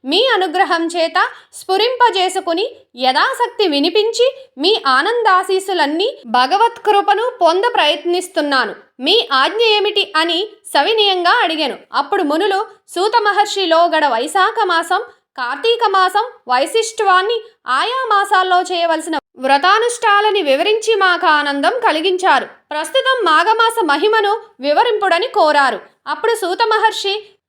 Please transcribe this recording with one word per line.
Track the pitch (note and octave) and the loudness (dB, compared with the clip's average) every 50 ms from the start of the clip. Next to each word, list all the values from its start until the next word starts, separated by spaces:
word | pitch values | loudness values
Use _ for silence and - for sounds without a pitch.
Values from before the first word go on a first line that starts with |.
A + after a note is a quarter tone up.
| - | -4
మీ | C4 D4+ G4 B4 C5+ A#4 | 0 0 2 2 2 2
అనుగ్రహం | F#4+ F#4 E4+ D4+ F4+ F#4+ C#4+ F4+ E4 E4 | 0 0 -2 0 -2 0 0 0 -2 -2
చేత | E4 E4+ F4+ D#4+ E4 E4 F#4 G#4+ B4+ - - - _ _ | -4 -2 -2 -2 0 0 -2 -2 -2 -4 -16 -20 _ _
స్ఫురింపజేసుకుని | - - - F#4+ G4 G#4+ B4 C5 A#4 - A#4 F4+ F#4+ F4+ F#4 F#4+ F#4+ F#4 F4 E4 E4+ G#4+ - - - _ _ _ | -18 -4 -2 0 0 0 0 2 2 2 2 2 0 -2 0 -2 -4 -4 -2 -4 -2 -4 -6 -8 -16 _ _ _
యథాశక్తి | A#3+ B3+ B3+ C4 D4 F#4 B4 C5+ - B4 G#4+ - - G#4 | -2 -2 0 2 2 0 0 0 -2 -4 -6 -2 -2 0
వినిపించి | F4+ C#4+ C#4+ C#4+ F4 E4+ G#4+ G#4 A4+ A4+ A4+ A#4+ C5+ C5+ - - _ _ | 0 0 0 0 0 0 0 0 0 0 2 0 0 0 -4 -20 _ _
మీ | B3+ C#4+ F#4 A4 - - | -4 0 0 0 0 0
ఆనందాశీస్సులన్నీ | C4+ B3+ C4 D4+ G4+ A#4 A#4+ A4+ G#4+ F#4 F#4 F#4 F#4+ F#4+ F#4+ F#4+ G4+ F#4+ E4+ D4+ C#4 D4+ E4 G4 B4+ - - - | 2 2 2 2 0 -2 0 2 2 2 2 2 0 -2 -2 -2 -2 -2 0 0 -2 0 -2 -4 -4 -4 -8 -10
భగవత్కృపను | A#3+ A3 B3 B3+ C4+ F4 G4+ A4+ A#4 A#4 - - G#4 G#4 G4+ - G#4 G4+ G4 A#4 B4+ B4 - | -2 0 0 2 2 2 2 2 0 0 -2 0 2 2 2 2 2 0 0 -2 -4 -2 2
పొంద | F4+ D#4+ E4 F#4 G#4 B4 A#4+ | 2 2 2 2 0 0 0
ప్రయత్నిస్తున్నాను. | G#4 D#4+ D4 - D4 - F4 F4 F4+ F4+ - - E4+ D4 D4 C#4 C4 A#3 G#3 F3+ - _ _ _ - | 2 2 2 0 -2 -2 -4 -4 -4 -4 -4 -4 -4 -2 0 0 0 -2 -2 -6 -14 _ _ _ -6
మీ | B3 D4+ G4 A#4 - - | -2 0 0 0 0 0
ఆజ్ఞ | C#4 C4+ C#4 E4 F#4 A4 | 0 0 0 0 0 0
ఏమిటి?" | A#4 A4+ G#4+ G#4 F#4+ G#4 G#4 G4+ F#4+ - - | 0 2 2 2 0 0 -2 -2 -4 -2 -2
అని | D#4 E4 E4+ E4+ E4+ G#4 G#4+ - _ _ | -2 -2 0 -2 -4 -4 -6 -10 _ _
సవినయంగా | - - D4 C#4+ F#4 A4+ A4 G#4 G4+ F#4+ F4+ F4 E4+ G#4+ A#4+ A4 | -4 -2 0 0 2 2 2 2 2 0 0 2 2 2 2 0
అడిగాను. | F4 D#4+ D4+ D#4 B3+ G3 - - _ - | 0 -2 -2 -4 -4 -6 -8 -14 _ -4
అప్పుడు | A#3+ C#4+ - G4+ G4 F4 | -4 -2 -2 -2 -2 0
మునులు, | C#4+ D4 E4 F#4+ G4 F#4+ F#4+ A4 A4+ - _ _ | -2 -2 0 0 0 -2 -2 -4 -6 -12 _ _
సూత | _ - F4 F#4 G#4+ G#4 A#4 | _ -4 -2 -2 0 0 0
మహర్షిలో | G#4+ G#4 F#4+ G4+ G#4 G#4 - G4 F#4+ E4 D#4+ E4 F4 | 0 0 0 0 0 -2 -2 -4 0 2 2 2 2
గడ | E4+ D#4+ D#4 D#4 | 2 2 0 0
వైశాఖ | C#4+ A#3+ A3+ B3+ D4+ - - F#4 G#4+ A4 A4+ G#4+ | 0 0 -2 -4 -2 0 0 0 0 0 -2 -2
మాసం, | F#4 E4+ E4 E4 F4 F4+ G4+ B4 - - _ _ _ _ | 0 0 -2 -2 -2 -4 -4 -4 -8 -16 _ _ _ _
కార్తీక | - B3+ A#3+ C4+ C#4 - A4+ A#4 A#4 A#4 G#4+ | -10 -8 -8 -6 -2 0 0 0 0 0 0
మాసం | G4 F#4+ F#4 F#4+ F#4+ G4+ A4+ B4 - _ _ A#3+ | 2 2 0 2 0 -2 -4 -4 -8 _ _ -2
వైశిష్ట్వాన్ని, | B3+ B3 D4 D#4+ G#4 A4+ A4 - - - G#4+ G4 F#4 F#4 F#4+ G#4+ A#4+ A4 A4 - _ _ _ | 0 0 0 0 0 -2 -2 -2 -4 -2 2 2 2 2 2 0 -4 -4 -6 -12 _ _ _
ఆయా | - B3+ C#4 E4+ G#4+ B4 C5 C5 A#4 | -4 -2 -2 -2 -2 -4 -4 -2 0
మాసాల్లో | G#4 G4 G4+ G4+ G#4 F#4 F#4 F#4 F4+ F4+ | 0 0 2 2 2 0 2 2 0 0
చేయవలసిన | F#4 F4+ F#4 E4+ E4+ E4+ D#4+ D#4+ D#4 F4 D#4+ C#4+ _ _ _ | 0 0 -2 -2 0 0 -2 -2 -4 -6 -6 -6 _ _ _
వ్రతానుష్ఠాలని | - B3+ C4 C#4 C#4 D4 F4+ G4+ A4 A#4 A#4+ A#4+ - - G#4+ G4+ G4+ G#4 G#4+ G4 G4+ | -6 0 0 0 2 4 2 2 2 2 -2 -2 -2 0 2 2 2 2 2 0 0
వివరించి | E4+ C#4+ C4 C#4 F4 G#4 G#4+ A4+ A4 G#4+ A4+ | 0 0 0 0 2 0 0 0 0 0 0
మాకు | G4 G4 F#4 F4 E4+ F4+ | 2 2 0 0 2 2
ఆనందం | E4+ D4+ D4 D4 C#4+ C#4 C#4+ C#4 F4 A4+ B4+ A4+ | 2 2 2 0 -2 -2 0 0 0 0 2 0
కలిగించారు. | G#4 D#4 D#4 D#4 G4 F#4 F4+ F4+ F#4 D4 B3+ G3+ - - _ _ _ | 0 0 0 0 -2 -2 0 2 2 2 2 0 -4 -16 _ _ _
ప్రస్తుతం | D4 D4+ D#4+ D#4+ - C5+ C5 C5 C5 B4+ G#4+ | -8 -8 -8 -2 -2 0 0 0 0 0 2
మాఘమాస | E4+ D#4 D#4 F4 A4 A4 A4+ A4+ A#4 A#4+ A#4 F#4+ | 2 2 4 4 2 2 2 2 0 0 0 0
మహిమను | D4+ C#4 D4+ E4 G#4+ A4 A4+ G#4 G4+ G#4+ A#4 - - _ _ | 0 0 0 2 0 2 2 0 0 -2 -4 -6 -16 _ _
వివరింపుడని | B3+ C#4+ D4 E4+ A4 B4 A4 G#4 G4+ F#4+ E4+ E4+ G#4+ | -2 0 2 2 2 2 0 0 0 0 0 0 -2
కోరారు. | B4+ - G#4 E4+ D4+ D4 C#4+ C#4 C4 A3 F3+ - - _ _ _ | -2 0 2 2 4 4 2 2 0 -2 -4 -12 -18 _ _ _
అప్పుడు | C4 D4+ D4 D4+ A#4 A#4 | -10 -8 -4 -2 -2 -2
సూత | A4 G4 E4+ F#4 G#4 | -2 -2 -6 -2 -2
మహర్షి | A#4 A4 A4 A4 G#4+ A4 G#4 - - G4+ G4 G#4+ G#4 - _ _ _ | 0 0 0 2 2 0 -2 -2 -6 -6 -6 -6 -10 -14 _ _ _